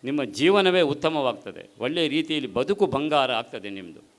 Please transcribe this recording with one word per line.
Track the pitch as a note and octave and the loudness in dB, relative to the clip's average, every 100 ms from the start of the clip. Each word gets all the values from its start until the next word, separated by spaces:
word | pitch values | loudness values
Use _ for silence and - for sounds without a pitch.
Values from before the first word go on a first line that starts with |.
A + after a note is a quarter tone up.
ನಿಮ್ಮ | A#2+ D3 | -2 -2
ಜೀವನವೇ | B2+ G2 D#3 G3+ F#3 F3+ | -2 2 4 6 4 4
ಉತ್ತಮವಾಗ್ತದೆ, | D#3 C#3+ D#3+ D#3+ C3 G#2 - F#2 - - | 2 2 0 0 -2 -2 -8 -14 -18 -6
ಒಳ್ಳೆಯ | A#2+ E3 D#3+ | -4 0 0
ರೀತಿಯಲ್ಲಿ | D3 D#3 D#3 B2+ | 0 -2 -2 -2
ಬದುಕು | F#2+ C3+ G3+ F#3+ | -4 -2 2 2
ಬಂಗಾರ | C3 D3+ D3 C3 | 2 0 2 2
ಆಗ್ತದೆ | A#2 A#2+ A#2 G2+ | 0 -4 -10 -10
ನಿಮ್ಮದು. | G2 F2 D2+ - | -12 -12 -18 -20